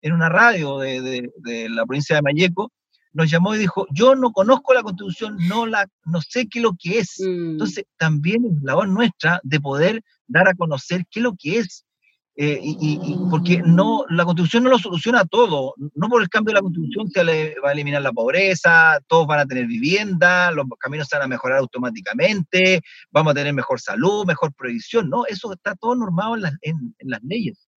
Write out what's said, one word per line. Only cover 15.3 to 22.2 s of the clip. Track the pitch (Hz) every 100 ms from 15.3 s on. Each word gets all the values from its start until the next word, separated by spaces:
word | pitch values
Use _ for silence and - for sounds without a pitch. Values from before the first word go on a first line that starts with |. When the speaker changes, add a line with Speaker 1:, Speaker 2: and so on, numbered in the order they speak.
| 214 233 147 135 - 147
Speaker 1:
No | - 214
por | 240
el | 185
cambio | 233 220
de | 202
la |
Constitución | 196 170 80 196 214
se | -
le | 165 156 156 131
va | 143
a |
eliminar | 147 143 143
la | 139
pobreza, | 117 117 131 196 185 170 165 160 151 _
todos | 165 151
van | 147
a | 139
tener | 127 117
vivienda, | 117 139 196 214 175 180 180 175
los | 156 131 120
caminos | 135 151 143
se | 147
van |
a | 135
mejorar | 120 127 135
automáticamente, | 127 123 123 110 95 113